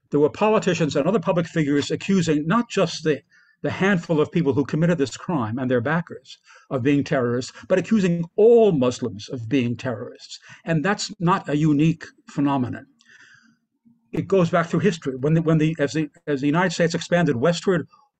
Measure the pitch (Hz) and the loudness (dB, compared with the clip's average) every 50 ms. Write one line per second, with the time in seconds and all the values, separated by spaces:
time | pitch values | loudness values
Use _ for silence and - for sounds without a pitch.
0 | _ _ - 143 147 147 - - 202 214 214 214 165 196 175 - 170 143 - 156 | _ _ 0 2 2 2 2 0 0 2 2 2 2 0 0 0 -2 0 0 0
1 | 139 160 214 226 165 196 185 170 170 - - 165 156 135 147 143 135 - 165 156 | 0 0 0 0 0 0 0 0 -2 -2 -2 -2 0 2 0 0 0 -2 -4 -6
2 | - - 196 190 170 160 151 151 151 160 196 233 226 - - 196 185 170 - - | -2 0 0 0 2 2 0 0 0 0 0 0 0 -2 -2 -2 -2 -2 -2 -4
3 | - 160 147 131 - _ _ _ _ _ _ _ - 147 113 - 180 196 202 170 | -2 -2 -2 -2 -6 _ _ _ _ _ _ _ -6 -6 -4 0 0 0 0 0
4 | 165 - 170 147 151 147 - 185 143 139 131 131 139 - - 156 165 170 170 165 | 0 0 0 0 0 0 0 0 0 2 2 0 0 0 0 0 0 0 2 0
5 | 139 120 - - - - 185 143 113 107 113 139 131 127 127 123 113 135 156 175 | -2 -4 -4 -8 -8 -4 -4 -2 -2 -4 -4 -4 -2 0 0 0 0 0 -2 -2
6 | 170 - - - - - - - _ _ - - - _ - 135 117 139 143 143 | -4 -6 -12 -18 -18 -20 -20 -20 _ _ -20 -20 -10 _ -6 -2 0 2 2 2
7 | 131 - 156 135 120 120 120 123 127 - - - - - 190 185 175 - 220 220 | 0 0 0 0 0 0 -2 -2 -4 -8 -12 -18 -4 0 0 0 2 2 2 2
8 | 185 185 170 170 170 170 - - 208 226 240 233 226 208 175 139 123 123 123 - | 2 2 0 0 -4 -4 2 4 6 8 8 8 6 6 4 4 2 0 0 -2
9 | 127 117 98 104 110 - - 131 113 110 135 139 120 120 120 110 - 131 117 110 | -6 -8 -8 -10 -12 -12 -12 -10 -6 -2 0 0 0 0 -2 -4 -6 -6 -6 -6
10 | 120 113 - - - - - - - - - - _ - 165 160 143 190 208 208 | -10 -12 -14 -18 -20 -20 -20 -20 -20 -20 -20 -12 _ -2 -2 0 0 0 -2 -2
11 | - - - - 175 165 185 - - - 147 151 156 156 151 139 151 165 - - | -6 -10 -8 -2 0 0 0 0 -2 -2 -2 0 2 2 2 4 4 2 2 0
12 | - - - _ _ - - - 143 143 139 135 123 110 - - - - _ _ | -6 -16 -20 _ _ -10 -4 -2 0 0 0 0 -2 -4 -6 -10 -14 -20 _ _
13 | _ _ - - - - - _ _ _ _ _ _ _ _ _ _ _ _ _ | _ _ -20 -20 -20 -20 -20 _ _ _ _ _ _ _ _ _ _ _ _ _
14 | _ _ - 196 - - 196 196 175 165 180 175 165 - - 165 143 208 175 - | _ _ -6 -6 -2 0 2 2 4 4 2 0 0 0 0 0 2 0 0 0
15 | - 139 127 131 123 151 160 165 156 151 165 160 151 160 156 - 143 135 - 156 | -4 -8 -6 -4 0 2 2 2 2 2 2 2 2 0 0 -2 -2 -2 -2 -4
16 | 156 147 - - _ - 147 135 131 147 143 170 185 185 165 - 175 160 170 170 | -4 -4 -8 -12 _ -6 -4 -2 0 0 0 2 0 0 0 0 0 0 0 -4
17 | - - 175 175 175 143 139 117 123 165 170 165 - - 185 170 135 - _ _ | -4 -2 0 2 2 2 0 2 0 0 0 0 0 0 0 0 -2 -6 _ _
18 | _ _ _ _ | _ _ _ _